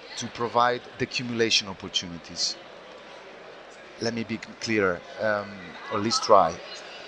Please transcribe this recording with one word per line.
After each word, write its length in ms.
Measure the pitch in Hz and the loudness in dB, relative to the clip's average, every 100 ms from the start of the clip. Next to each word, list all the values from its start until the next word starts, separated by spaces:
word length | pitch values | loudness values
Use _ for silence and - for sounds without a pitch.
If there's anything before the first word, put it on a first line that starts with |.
| - - | -10 -8
to 80 | 117 | -8
provide 540 | - 117 120 120 123 - - | -4 2 4 4 4 -4 -4
the 60 | |
accumulation 640 | 123 - 120 117 113 - 104 | -2 -2 -2 2 4 4 0
opportunities. 880 | 92 92 - 92 82 - 87 - - - - - - - - - - - - - - - - | -8 -4 -4 -4 -10 -10 -4 -4 -4 -12 -18 -18 -18 -16 -16 -16 -18 -16 -18 -18 -18 -16 -4
Let 140 | 113 | -2
me 80 | 117 | -2
be 160 | 107 110 - - | -4 -6 -8 -8
clearer, 400 | - 110 95 85 - - | 0 4 4 2 -4 -2
um, 300 | 107 104 101 101 90 - - | 2 2 -2 -10 -12 -12 -4
or 80 | 107 | 0
at 60 | |
least 180 | 110 - | 0 2
try. 320 | - 101 82 87 - - - - | 8 8 8 2 -10 -12 -14 -14